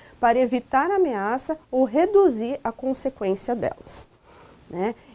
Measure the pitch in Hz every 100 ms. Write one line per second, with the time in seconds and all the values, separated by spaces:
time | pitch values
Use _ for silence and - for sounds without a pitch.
0 | - - 240 233 247 247 - 269 320 392
1 | 349 214 202 254 - 311 - 262 262 254
2 | 359 403 381 220 233 285 226 - 262 262
3 | 269 - 196 196 - 240 139 - - -
4 | - _ _ - - - - 175 202 226
5 | -